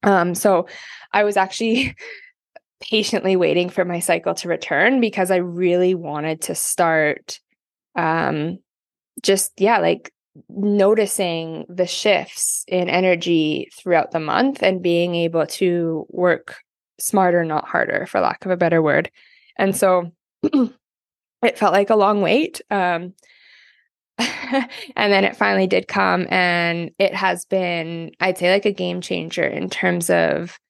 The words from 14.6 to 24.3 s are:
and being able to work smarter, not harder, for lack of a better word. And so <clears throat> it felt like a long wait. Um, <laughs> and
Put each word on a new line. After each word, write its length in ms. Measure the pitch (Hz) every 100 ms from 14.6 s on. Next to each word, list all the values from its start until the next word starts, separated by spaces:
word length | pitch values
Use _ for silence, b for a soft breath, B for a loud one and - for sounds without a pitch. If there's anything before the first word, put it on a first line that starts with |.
and 200 | - 190
being 340 | 175 170 175 170
able 300 | 170 165 151
to 600 | - 185 175 165 160 -
work 520 | - 180 165 - - _ _ _ _
smarter, 440 | - 208 185 175
not 240 | 165 156 -
harder, 380 | - 62 - -
for 140 | -
lack 260 | 92 - -
of 60 |
a 60 | 180
better 240 | 175 165
word. 280 | 156 143 170 b b b b -
And 180 | 196 190
so 360 | 196 185 175 _ _
<clears throat> 160 | _
it 1120 | 302 285 240 - _ _ _ _ _ _ 233 -
felt 160 | 202
like 160 | 180 202
a 60 | 220
long 260 | 202 208
wait. 400 | 185 233 311 330 -
Um, 440 | 208 180 170 180 190 b b b b b b b _ _ -
<laughs> 20 |
and 960 | 240